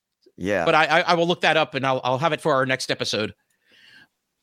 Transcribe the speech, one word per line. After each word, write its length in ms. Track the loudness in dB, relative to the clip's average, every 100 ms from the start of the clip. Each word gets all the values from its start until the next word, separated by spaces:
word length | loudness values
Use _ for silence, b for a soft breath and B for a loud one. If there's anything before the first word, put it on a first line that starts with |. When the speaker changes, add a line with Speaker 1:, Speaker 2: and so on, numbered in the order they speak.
| _ _ _ -8
Speaker 1:
Yeah. 280 | -2 0 2
Speaker 2:
But 80 |
I, 120 | 2 4
I, 140 | 2
I 120 | 2 2
will 120 | 0
look 140 | 0
that 160 | 0 2
up, 180 | 0 -2
and 100 | -2
I'll, 160 | -2
I'll 140 | -2 -2
have 160 | 0
it 80 | -2
for 120 | 0
our 120 | 0 0
next 240 | -2 -4
episode. 440 | -4 -4 -2 -4 -8 _ b b b b b b _ _ _